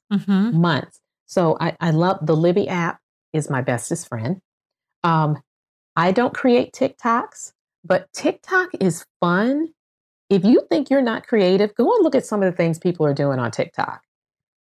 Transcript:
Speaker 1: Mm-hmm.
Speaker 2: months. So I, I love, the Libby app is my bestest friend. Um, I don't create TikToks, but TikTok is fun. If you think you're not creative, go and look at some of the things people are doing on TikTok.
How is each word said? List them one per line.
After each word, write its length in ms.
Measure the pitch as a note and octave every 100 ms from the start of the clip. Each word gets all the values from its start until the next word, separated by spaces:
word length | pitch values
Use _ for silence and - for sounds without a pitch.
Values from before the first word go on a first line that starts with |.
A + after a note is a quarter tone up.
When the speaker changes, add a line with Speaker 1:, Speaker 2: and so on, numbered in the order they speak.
| -
Speaker 1:
Mm-hmm. 480 | G3+ E3 G3 A3 E3
Speaker 2:
months. 400 | E3+ C#3+ - _ _ _ -
So 320 | - E3 -
I, 160 | E3+ -
I 120 | E3+
love, 340 | D#3 F3 F#3+ D#3
the 100 | D#3
Libby 300 | E3+ F3+ -
app 300 | F3+ E3+ - _ _ _
is 160 | D#3 C#3+
my 120 | C3+
bestest 460 | C3 A#2+ - E3 -
friend. 340 | A#2 A#2 F#3+ _ _ _ _ _ _
Um, 380 | E3+ D#3+ D3+ D3 _ _ _ _ _ -
I 160 | F3
don't 200 | G3+ B3
create 380 | - C4 A#3+ -
TikToks, 760 | - C4 - A#3+ A#3 G#4+ - - _ _ _
but 280 | E3 F#3 -
TikTok 560 | - D4+ - - F#4 F4+ -
is 260 | F#3+ E3 - -
fun. 540 | F3 F3 A#3 C#4+ D#4+ _ _ _ _ _ -
If 160 | G3 F#3+
you 200 | C4 -
think 200 | D#4 C4
you're 120 | C4+
not 260 | A#3+ A3 -
creative, 480 | A3+ F3+ F#3+ G#3 -
go 180 | C#4
and 80 | A#4
look 140 | E4 B3+
at 100 | -
some 160 | G#3
of 80 | F#3+
the 60 | F3
things 240 | E3+ D#3+
people 260 | F3+ E3 D3+
are 80 |
doing 260 | C#3 C#3+ C3
on 120 | A#2
TikTok. 500 | - - - - - _ _ _ _ _ _